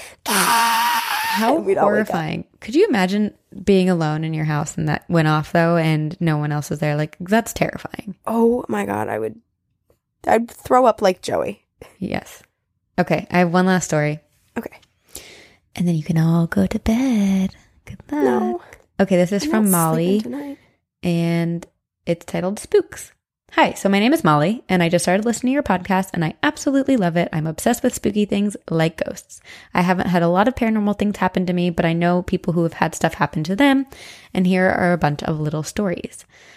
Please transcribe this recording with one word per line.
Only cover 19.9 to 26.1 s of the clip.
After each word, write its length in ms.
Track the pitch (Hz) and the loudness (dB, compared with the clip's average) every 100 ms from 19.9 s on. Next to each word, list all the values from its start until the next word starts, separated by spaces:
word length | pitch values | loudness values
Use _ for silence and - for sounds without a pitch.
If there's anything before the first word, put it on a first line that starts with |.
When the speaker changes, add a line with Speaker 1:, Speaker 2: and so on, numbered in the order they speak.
Speaker 1:
sleeping 360 | 160 175 208 240 | 2 2 0 -2
Speaker 2:
Molly, 80 | 269 | -8
Speaker 1:
tonight. 140 | 285 277 _ _ _ _ | -10 -14 _ _ _ _
Speaker 2:
and 640 | 175 170 170 170 170 170 - _ _ _ - | -4 0 0 0 -2 -6 -10 _ _ _ -6
it's 180 | 170 | -6
titled 360 | - 170 180 208 | -6 -6 -4 -6
Spooks. 500 | - 208 - - - _ _ _ _ | 0 0 0 -8 -20 _ _ _ _
"Hi, 200 | - 262 | 0 0
so 140 | - 196 | 2 0
my 100 | 196 | 2
name 140 | 226 | 4
is 100 | 330 | 4
Molly, 380 | 165 151 160 240 - | 4 4 2 -2 -2
and 140 | 185 | 0
I 60 | 165 | 2
just 160 | 175 | 2
started 200 | - 190 | 2 0
listening 260 | 226 220 247 | 0 -2 -2
to 40 | |
your 80 | 285 | 0
podcast, 460 | 285 185 180 190 190 | 0 -2 0 -2 -2